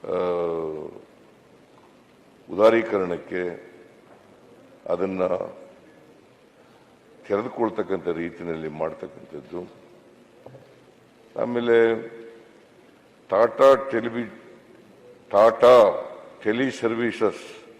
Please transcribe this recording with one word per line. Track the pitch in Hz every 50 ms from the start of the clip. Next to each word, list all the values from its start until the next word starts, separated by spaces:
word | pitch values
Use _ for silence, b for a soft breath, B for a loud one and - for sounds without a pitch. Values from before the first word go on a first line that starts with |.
| -
ಆ, | - 90 90 90 90 87 87 85 82 82 82 82 78 78 78 78 - - - - _ - _ - _ _ _ _ _ _ _ _ _ _ - _ _ _ _ _ _ _ _ _ _ _ _ _ - 87
ಉದಾರೀಕರಣಕ್ಕೆ | 92 107 113 113 113 110 - 104 101 95 87 87 80 - - 90 90 90 87 85 - - - - - - - - _ _ _ - - _ - - _ _ - - - - - - - -
ಅದನ್ನ | - 87 87 92 95 92 92 92 92 90 92 - - - - - - - - _ - _ - - - - _ _ _ _ _ _ _ _ _ _ _ _ _ _ _ _ _ _ _ - - -
ತೆರೆದುಕೊಳ್ತಕ್ಕಂಥ | - 104 101 113 127 - - 117 107 - - 98 87 95 92 80
ರೀತಿಯಲ್ಲಿ | 87 85 82 85 85 82 - 87 85 82 80 80
ಮಾಡ್ತಕ್ಕಂಥದ್ದು. | 78 76 78 80 82 80 - - - - - - - 80 73 69 - 87 87 90 - - - - - - - _ - - _ - _ _ - - - - - - - - - _ _ _ _ _ _ _ _ _ _ _ -
ಆಮೇಲೆ | 113 120 120 120 120 120 117 117 113 113 113 110 - - - - - - - - - - _ - _ _ _ _ _ _ _ _ _ _ _ _ _ _
ಟಾಟಾ | 95 98 113 117 - - 135 135 135 127 - -
ಟೆಲಿವಿ-, | 113 117 113 117 113 120 120 107 - - - - - - - _ - - - - - - - - - - - -
ಟಾಟಾ | - 101 107 117 113 - 123 120 123 123 110 98 85 - - - - - - - - - -
ಟೆಲಿ | 107 110 120 135 131
ಸರ್ವಿಸಸ್ | 123 - - 113 117 113 120 117 101 - 113 101 - - - - - - - - - -